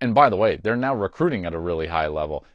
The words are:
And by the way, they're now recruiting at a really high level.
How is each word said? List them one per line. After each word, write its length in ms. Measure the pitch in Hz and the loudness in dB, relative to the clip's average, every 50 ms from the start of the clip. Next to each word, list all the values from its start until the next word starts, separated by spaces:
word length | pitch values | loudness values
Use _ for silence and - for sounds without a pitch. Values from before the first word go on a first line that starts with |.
And 140 | 135 120 110 | -4 0 4
by 160 | 127 147 131 | 6 6 6
the 60 | 101 | 6
way, 200 | 92 107 110 85 | 4 2 2 2
they're 180 | - - 104 117 | 0 -2 -2 -2
now 200 | 120 123 135 139 | 0 -2 -2 -2
recruiting 500 | 113 101 92 - - 156 180 147 104 90 | -2 -2 -4 -2 -2 -2 -2 0 -2 -4
at 80 | 85 82 | -4 -6
a 60 | 82 | -4
really 280 | 82 87 85 80 80 | -4 -2 -2 -2 -2
high 200 | 78 85 80 78 | -2 -2 -2 -2
level. 400 | 76 76 76 76 76 76 71 - - | -2 -2 -4 -4 -4 -4 -8 -10 -12